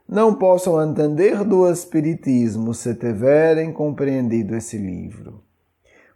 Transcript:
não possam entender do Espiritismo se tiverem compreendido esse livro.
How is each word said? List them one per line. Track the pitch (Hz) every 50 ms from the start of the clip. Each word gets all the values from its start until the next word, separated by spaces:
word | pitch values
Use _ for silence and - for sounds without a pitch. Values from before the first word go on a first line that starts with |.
| _ -
não | 185 208 226 220 208
possam | - 190 185 185 180 185 190 165 156
entender | 156 151 - - 151 151 151 147 190 220 233 202 202
do | 226 190 185 180 175
Espiritismo | 170 170 - - - 160 147 160 165 - - - 127 123 120 113 101 110 113 117
se | 113 - - 120 113
tiverem | - 123 120 110 98 120 135 147 151 160 165 156 156 160 160
compreendido | - - 151 151 139 - 139 139 135 131 127 117 113 117 107 98 113
esse | 113 107 - - 104
livro. | 98 95 90 87 90 90 - - - - - - _ _ _ _ _ _ _ _ _ _ _ _ _ _ _